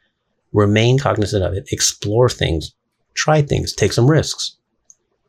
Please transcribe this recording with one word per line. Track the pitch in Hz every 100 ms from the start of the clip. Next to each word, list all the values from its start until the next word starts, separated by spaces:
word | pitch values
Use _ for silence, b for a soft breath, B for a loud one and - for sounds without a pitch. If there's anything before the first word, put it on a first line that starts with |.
| _ _ _ _ _
Remain | 107 101 107 117 135
cognizant | 101 104 101 104
of | 90
it. | 98 -
Explore | - - - 104 110 123
things. | - - 80 - _ _ _ _ -
Try | - 156
things. | 143 104 85
Take | - 104
some | - 131
risks. | 151 - - - - _ _ _ _ _ _